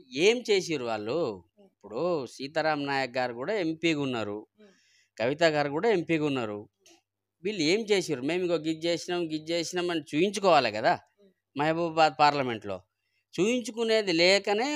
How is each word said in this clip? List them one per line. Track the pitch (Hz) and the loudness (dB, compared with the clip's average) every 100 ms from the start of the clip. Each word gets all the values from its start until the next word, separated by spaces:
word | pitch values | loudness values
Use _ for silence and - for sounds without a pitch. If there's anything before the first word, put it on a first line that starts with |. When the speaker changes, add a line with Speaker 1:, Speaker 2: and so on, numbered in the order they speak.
| 135 | -10
Speaker 1:
ఏం | 127 196 247 220 | 2 4 4 2
చేసిర్రు | 196 160 147 | 0 0 -4
వాళ్ళు? | 120 110 107 160 139 95 - _ | -4 -4 -2 -2 -2 -6 -14 _
ఇప్పుడు | 98 _ 101 113 175 160 117 | -20 _ -12 -4 -2 -2 -6
సీతారాం | - 139 156 156 147 143 | -10 -8 -2 0 0 -2
నాయక్ | 135 127 127 | -2 -2 -2
గారు | 123 | -4
కూడా | 120 151 | -4 -4
ఎంపీగా | 220 160 160 165 147 | -2 -2 0 0 0
ఉన్నారు, | 135 120 104 104 - _ | 0 -2 -4 -6 -12 _
Speaker 2:
Hmm. | 208 _ _ _ _ - | -20 _ _ _ _ -4
Speaker 1:
కవిత | 120 151 | -2 2
గారు | 165 151 143 | 2 2 0
కూడా | 147 233 | 0 2
ఎంపీగా | 185 160 160 151 | 2 2 0 0
ఉన్నారు. | 131 110 104 107 _ _ _ _ _ _ _ | -2 -4 -6 -12 _ _ _ _ _ _ _
వీళ్ళు | 185 208 | -6 -2
ఏం | 151 214 | 0 0
చేసిర్రు? | 208 196 160 127 | 2 0 0 -4
"మేము | 139 180 | -2 -2
ఇంకో | 175 | 0
గిజ్ | 165 156 160 165 | -2 -2 -4 -2
చేసినాం, | 165 - 175 165 | -2 -4 -4 -4
గిజ్ | 156 156 | -6 -4
చేసినాం" | 170 165 180 175 | -4 -4 -4 -4
అని | 165 | -4
చూయించుకోవాలి | 143 147 202 202 196 151 117 | -2 0 0 2 4 4 4
కదా | 107 147 | 0 0
Speaker 2:
Hmm. | - - _ _ _ _ 135 | 0 -4 _ _ _ _ -2
Speaker 1:
మహబూబాబాద్ | 151 165 170 160 156 143 | 0 0 0 4 4 6
పార్లమెంట్లో. | 147 143 127 110 101 92 - _ _ _ _ - | 4 4 0 -4 -6 -8 -12 _ _ _ _ -2
చూయించుకునేది | 208 254 226 220 226 220 196 | 0 0 -4 -4 0 2 2
లేకనే | 165 175 196 202 202 277 | 4 6 4 2 -2 -2